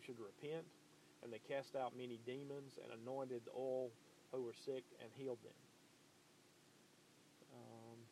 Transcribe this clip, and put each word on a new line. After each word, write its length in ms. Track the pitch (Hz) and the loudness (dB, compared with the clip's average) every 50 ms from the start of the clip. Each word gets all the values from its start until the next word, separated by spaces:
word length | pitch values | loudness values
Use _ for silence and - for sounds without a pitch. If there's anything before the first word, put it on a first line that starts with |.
| - | -2
should 140 | - 123 117 | -2 -4 -4
repent, 460 | 110 98 - - 151 147 160 165 165 - - - - - - - - - - - - | -4 -6 -6 -4 -2 0 0 0 -2 -4 -10 -18 -20 -20 -20 -20 -20 -20 -12 -8 -6
and 100 | 120 113 | -4 -4
they 60 | 110 | -4
cast 360 | - - 139 139 135 - - | 0 2 2 2 2 4 4
out 220 | 135 131 120 117 123 | 4 4 4 4 0
many 220 | 127 123 120 113 113 123 | -2 -2 -2 -2 0 0
demons 500 | 127 139 143 139 139 143 139 131 - - | 0 0 0 0 -2 -2 -4 -6 -8 -8
and 160 | - 120 117 113 | -6 -6 -6 -4
anointed 400 | 113 127 131 135 135 127 127 117 113 | 0 0 2 2 2 2 2 0 0
the 120 | 120 - 123 | 0 2 4
oil 320 | 131 131 127 127 127 120 117 - - - - - - - | 4 6 6 6 4 2 0 -6 -14 -20 -20 -20 -6 0
who 120 | - 131 123 | 2 2 2
were 100 | 117 110 | 2 0
sick 300 | - - 143 135 127 120 - - - | 0 0 2 2 2 0 -4 -8 -10
and 80 | 120 113 120 135 | -10 -8 -4 0
healed 240 | 135 135 120 113 | 0 2 0 0
them. 160 | - - - - - - - - - - - - - - - - - - - - - - - - - - - - - - - - - - - - - - - - - - 123 120 | -2 -8 -14 -14 -18 -20 -20 -20 -20 -20 -20 -20 -20 -20 -20 -20 -20 -20 -20 -20 -20 -20 -20 -20 -20 -20 -20 -20 -20 -20 -20 -20 -20 -20 -20 -20 -20 -20 -20 -18 -16 -14 -12 -10
Um, 400 | 117 117 113 113 113 117 117 117 117 113 | -10 -10 -10 -10 -8 -8 -8 -10 -10 -12